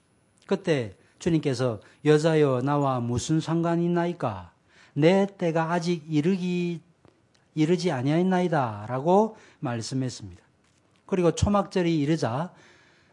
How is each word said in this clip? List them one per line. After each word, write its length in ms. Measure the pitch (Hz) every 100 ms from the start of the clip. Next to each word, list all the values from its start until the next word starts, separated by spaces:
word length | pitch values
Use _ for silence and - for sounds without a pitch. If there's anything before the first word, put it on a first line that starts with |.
| _ _ _ _ -
그때 500 | 196 190 147 107 - _ -
주님께서 640 | 185 165 147 120 127 107 - _ 147
"여자여, 560 | 151 160 160 147 127
나와 360 | 135 147 139 127
무슨 400 | 120 120 - 160
상관이 440 | 156 165 170 170 170
있나이까? 680 | 175 170 170 131 95 87 _ _ _ -
내 320 | 139 156 196 196
때가 460 | - 175 160 160
아직 320 | 175 170 175 151
이르기, 720 | 151 156 196 180 175 175 170 - _ _ _ _ _ _ 156
이르지 340 | 151 175 175
아니하였나이다"라고 1500 | 135 135 156 185 185 180 160 123 104 107 131 151 190 220 - - _
말씀했습니다. 840 | 135 120 110 131 127 - 101 87 _ _ _ _ _ _ -
그리고 240 | 190 170
초막절이 680 | 160 202 202 196 190 170 165
이르자 540 | 143 160 117 123 180 - - _ _ _ _